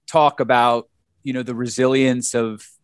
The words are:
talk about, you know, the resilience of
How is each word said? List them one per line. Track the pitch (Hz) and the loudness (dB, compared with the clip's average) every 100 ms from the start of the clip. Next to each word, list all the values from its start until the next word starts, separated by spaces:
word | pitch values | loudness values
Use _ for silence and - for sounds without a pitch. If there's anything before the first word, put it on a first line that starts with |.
| - | -2
talk | 160 147 - | 2 2 2
about, | 120 123 120 120 - _ _ _ | 0 2 2 0 -6 _ _ _
you | 135 | -8
know, | 127 | -8
the | 120 | -8
resilience | 117 120 117 131 135 131 123 - | -6 -6 0 2 4 2 0 -4
of | 120 113 107 - _ | -4 -4 -8 -18 _